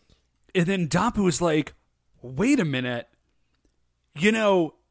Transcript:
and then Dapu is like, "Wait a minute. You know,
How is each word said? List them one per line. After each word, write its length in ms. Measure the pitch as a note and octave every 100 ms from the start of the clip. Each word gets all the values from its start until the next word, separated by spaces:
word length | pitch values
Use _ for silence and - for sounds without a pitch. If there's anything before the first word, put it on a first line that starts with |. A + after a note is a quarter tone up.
| _ _ _ _ _
and 120 | F#3 E3+
then 220 | G3 D#3+
Dapu 400 | F3 A3 G#3+ F#3
is 140 | -
like, 320 | F3 D#3 D3 - _ _ _ _
"Wait 380 | A#2+ C3 A#3 C#4+
a 60 | E3
minute. 420 | C3 B2+ A#2+ - _ _ _ _ _ _ _ _ _ _ D3
You 140 | G3+
know, 440 | A3 G#3 F#3+ D#3+ - _